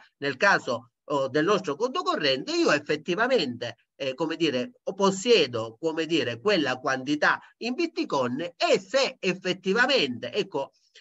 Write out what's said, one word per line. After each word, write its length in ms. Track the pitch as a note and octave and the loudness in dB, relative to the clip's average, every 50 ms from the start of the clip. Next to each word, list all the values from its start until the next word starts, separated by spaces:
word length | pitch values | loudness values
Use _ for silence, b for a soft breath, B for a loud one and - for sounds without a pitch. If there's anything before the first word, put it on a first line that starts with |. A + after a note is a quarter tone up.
| B B B | B B B
nel 180 | - C#3 C#3+ C3 | -6 -6 -4 -2
caso, 560 | - G3 G3+ F3+ D3+ - C#3 A#2+ A#2 - _ _ _ _ | 2 4 4 4 2 0 -2 -6 -6 -6 _ _ _ _
oh, 240 | - D3 C#3 C3+ C3 | -4 -2 -2 0 0
del 160 | C3 D3+ D#3 | 0 2 2
nostro 320 | F#3+ G#3+ F#3+ F#3+ D#3 C#3+ | 4 2 2 0 -2 -4
conto 240 | D#3 A#3 C4 C4+ F4+ | -2 -2 -4 -2 -2
corrente, 500 | F4+ F#4 E4 A3 D3+ C3+ C3+ C3 - C#4 | -2 -2 -2 0 2 0 0 0 -2 -2
io 220 | E4 F4 E4 G#3+ D3+ | 0 2 4 4 2
effettivamente, 1040 | C#3+ - - D3+ D3 - F#3 F3 G3+ A#3 B3+ C4 G#3+ D3+ B2+ A#2 A#2+ B2 A2+ - _ _ _ _ | 2 0 -2 -4 -4 -2 -2 -2 0 0 2 2 2 0 0 -4 -6 -8 -10 -10 _ _ _ _
eh, 180 | - C#3 C3 C3 | -8 -6 -6 -4
come 200 | - E3 D#3+ E3 | -4 -4 -4 -2
dire, 360 | D#3 E3 D3 B2 B2 B2 - - _ - G#3 F#3+ | 0 0 0 2 0 -2 -4 -8 _ -10 -8 -2
possiedo, 800 | F#3+ G3 F#3+ F#3+ F#3+ - A#3+ A#3 F#3+ D3 B2 B2 A2 A2+ A2+ A2+ - | 2 2 2 2 2 4 4 6 6 4 2 0 -4 -6 -6 -6 -4
come 260 | D#3+ D#3+ D#3+ E3 D#3+ | -4 -4 -2 -2 -2
dire, 360 | D3+ E3+ D3 A#2+ A#2+ A#2 A#2 | 0 0 0 0 0 -4 -2
quella 360 | - G#3 G#3 E3 C#3 B2+ B2+ | 0 2 2 2 2 0 -2
quantità 640 | B2+ D3 C#3 C3 C3 B2+ C#3+ D3+ D3 F#3+ F3 C3+ - B B B B | -2 -2 -2 -2 -2 -2 -2 -2 2 2 2 2 0 B B B B
in 140 | - A#3+ B3+ | -8 -6 -4
Bitcoin 680 | E4 E4+ E4+ - E4 D#4 - D#3 C#3 B2 A#2+ B2 D3 | -2 -4 -4 -2 -4 -4 -2 0 0 0 0 -2 -4
e 380 | E3+ E3+ - - D#4+ E4+ B3+ G3 | -6 -6 -4 -2 0 2 2 2
se 360 | - - - C4+ B3+ - - _ | 0 0 0 0 0 0 -2 _
effettivamente, 1160 | - F#3 F3+ F#3 - F#3 F3 F#3 - F#3+ G3 A#3 B3+ C#4+ C#4 A3 D3+ B2+ A#2+ A2+ B2 A#2 - | -4 -4 -2 -2 -2 -4 -4 -4 -2 0 0 2 2 2 2 2 0 0 -4 -6 -8 -6 -4
ecco, 380 | G#3 F3+ - - C#3 C3+ - _ b b b b b | -4 -4 -4 -4 -6 -6 -8 _ b b b b b